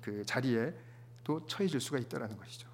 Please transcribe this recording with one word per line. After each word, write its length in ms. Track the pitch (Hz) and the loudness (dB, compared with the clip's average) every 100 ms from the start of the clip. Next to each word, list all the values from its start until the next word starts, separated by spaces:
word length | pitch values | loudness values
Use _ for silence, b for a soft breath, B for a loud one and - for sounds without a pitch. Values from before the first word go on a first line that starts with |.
그 240 | - 104 104 | -4 -2 0
자리에 480 | 127 127 113 131 - b b b b | 2 6 6 4 0 b b b b
또 220 | - 156 - | -2 0 0
처해질 340 | - 196 143 | 0 2 2
수가 200 | - 139 | 2 0
있다라는 380 | 117 131 110 107 | 0 -2 -4 -6
것이죠. 300 | - - - | -10 -14 -14